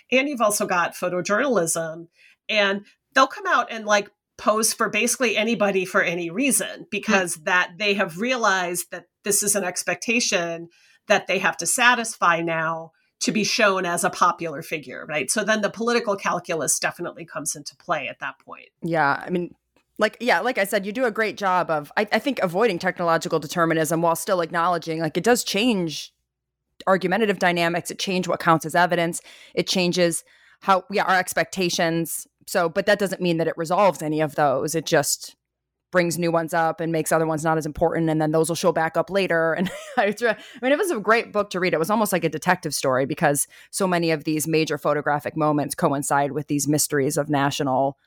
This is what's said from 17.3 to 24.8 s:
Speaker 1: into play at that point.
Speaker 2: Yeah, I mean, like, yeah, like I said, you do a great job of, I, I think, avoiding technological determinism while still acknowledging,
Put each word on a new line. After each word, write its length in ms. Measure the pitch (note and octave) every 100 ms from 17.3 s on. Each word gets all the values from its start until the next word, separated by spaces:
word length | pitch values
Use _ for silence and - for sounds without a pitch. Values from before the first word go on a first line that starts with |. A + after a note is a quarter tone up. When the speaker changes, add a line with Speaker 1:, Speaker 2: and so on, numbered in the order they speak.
| D#3+ D3 D3+
Speaker 1:
into 200 | C#3 -
play 320 | - D#3 B2
at 100 | -
that 220 | C#3 -
point. 300 | - D2+ - _
Speaker 2:
Yeah, 400 | F3 D#3+ C#3+ C#3
I 60 | -
mean, 240 | F3+ F3 _ _ _ _ -
like, 180 | G#3+ -
yeah, 200 | A#3+ F3
like 180 | A#3 A#3+
I 60 |
said, 240 | G3 G#3+ G3
you 40 |
do 140 | G#3+ B3+
a 60 |
great 260 | G#3+ A3 D3
job 320 | G3 F3+ E3
of, 220 | D#3 C#3+ -
I, 120 | G#3
I 60 | A3
think, 220 | C#4+ B3
avoiding 400 | F#3 F3+ A#3 E3+
technological 580 | F#3+ E3+ E3+ E3 E3+ E3
determinism 640 | D#3 F3+ E3 D#3+ D#3 E3
while 140 | E3+ E3
still 260 | - F#3
acknowledging, 580 | E3 E3+ E3 E3+